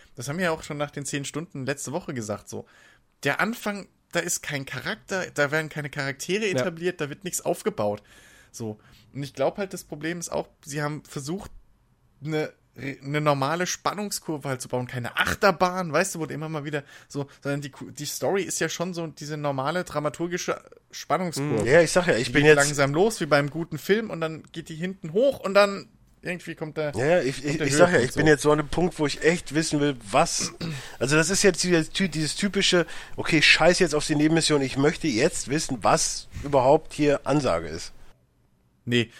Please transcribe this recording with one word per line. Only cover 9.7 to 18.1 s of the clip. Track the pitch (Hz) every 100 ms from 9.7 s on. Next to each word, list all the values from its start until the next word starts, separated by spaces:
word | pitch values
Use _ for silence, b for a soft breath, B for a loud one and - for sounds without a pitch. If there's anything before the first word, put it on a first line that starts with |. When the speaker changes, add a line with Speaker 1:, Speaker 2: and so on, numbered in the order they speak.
Speaker 1:
das | 185
Problem | - 151 156 170
ist | 165
auch, | 151 165 _
sie | 127 143
haben | 147 151
versucht, | - - 131 190 - - - _ _ _ _ _
eine, | 143 156 156 - _ -
eine | 135 135 139 151
normale | 151 139 135 165 180
Spannungskurve | - 147 165 202 - - 151 143
halt | 127
zu | 113
bauen, | 127 123
keine | 127 117 -
Achterbahn, | - - 202 156 180 180 175
weißt | 147 185 170
du, |
wo | 151
du |
immer | 143 156
mal | 156 147
wieder | 151 b b -
so, | 139 139 b
sondern | 139 143
die | 143
Ku-, | - 104
die | -
Story | 147